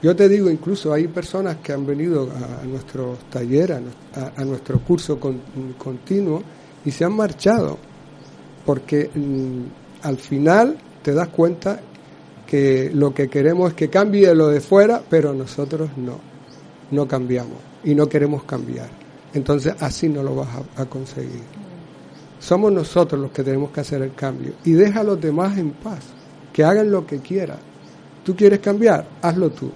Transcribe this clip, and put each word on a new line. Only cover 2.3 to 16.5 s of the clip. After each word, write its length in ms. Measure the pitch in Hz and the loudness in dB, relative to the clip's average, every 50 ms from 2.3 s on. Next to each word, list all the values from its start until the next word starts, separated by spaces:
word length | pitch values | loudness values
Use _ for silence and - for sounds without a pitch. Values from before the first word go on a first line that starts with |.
a, 300 | - 131 123 127 123 123 | -8 -10 -12 -12 -12 -12
a 40 | 131 | -10
nuestros 540 | 131 131 131 - - - 135 131 123 123 120 - - | -10 -10 -10 -12 -12 -10 -8 -8 -8 -8 -12 -14 -10
talleres, 500 | - 127 123 120 131 143 175 180 165 127 120 123 123 - - - - | -8 -6 -4 0 2 2 2 2 -2 -6 -8 -12 -16 -18 -20 -16 -12
a, 40 | 143 | -10
a, 100 | 131 135 - | -10 -10 -8
a 80 | - 135 | -8 -6
nuestro 340 | 135 135 120 - - 131 123 | -6 -6 -8 -8 -4 -4 -4
curso 400 | - - 175 165 - - 151 - | -2 -2 -4 -4 -4 -6 -6 -4
con-, 220 | - 139 131 123 123 - - 135 131 127 127 | -4 -6 -8 -8 -12 -14 -12 -12 -12 -12 -12
continuo, 640 | - - 151 127 123 - - 190 196 202 175 151 170 202 - - - - - - - - | -12 -12 -12 -12 -12 -8 -4 -4 -2 -2 -2 -4 -4 -6 -12 -20 -20 -20 -20 -20 -8 -8
y 60 | 151 | -8
se 120 | 135 - 165 | -4 -2 -2
han 100 | 175 208 | -2 0
marchado, 640 | 220 214 196 156 - - 190 220 233 185 73 71 - - - - - - - - - - - - - - - - - - | 0 -2 -2 -4 0 0 2 2 2 0 -2 -6 -10 -14 -20 -20 -20 -20 -20 -20 -20 -20 -20 -20 -20 -20 -20 -20 -8 -2
porque, 440 | - 143 131 135 - 151 147 147 147 - | -2 -2 -2 -2 -2 -2 -2 -2 -2 -4
mm, 920 | 156 143 143 135 135 131 131 127 127 123 123 - - - - - - - | -6 -4 -4 -4 -4 -4 -6 -6 -8 -10 -12 -14 -20 -20 -20 -20 -10 -6
al 100 | 151 135 | -6 -6
final 600 | 117 - - 143 135 143 156 175 208 233 269 311 302 - - - - - | -6 -4 -4 -2 2 4 6 6 6 6 4 2 -6 -12 -20 -20 -6 -4
te 100 | 151 143 | 0 0
das 160 | 156 175 165 | 0 0 -2
cuenta 500 | - - 165 175 175 170 - 190 202 - - - - - - - - - - - - - - | 2 2 2 2 2 -2 -4 -6 -6 -6 -10 -20 -20 -20 -20 -20 -20 -20 -20 -20 -20 -20 -8
que 460 | - - 143 139 139 135 131 131 135 - | -2 0 2 4 4 4 2 0 0 2
lo 200 | 147 143 143 135 | 2 2 2 2
que 160 | - 143 131 | -2 -4 -2
queremos 400 | - 143 139 151 170 180 180 175 | 0 2 2 4 4 4 0 0
es 60 | 165 | 0
que 140 | - 160 151 | 0 -4 2
cambie 440 | - 185 202 208 196 202 196 185 170 | 2 2 2 4 6 6 6 8 8
lo 120 | 160 156 151 | 6 6 4
de 100 | 147 143 | 4 2
fuera, 400 | 139 - 190 196 202 214 233 - - - | 2 4 6 6 6 6 4 -2 -2 2
pero 240 | 165 165 147 147 139 | 2 2 4 2 -2
nosotros 560 | 135 131 - - - 143 139 156 156 160 156 135 | -4 -6 -8 -6 -6 -6 -4 -4 -6 -6 -6 -6
no, 220 | 135 127 123 127 - - - - - - - | -8 -8 -8 -10 -12 -18 -20 -20 -20 -20 -20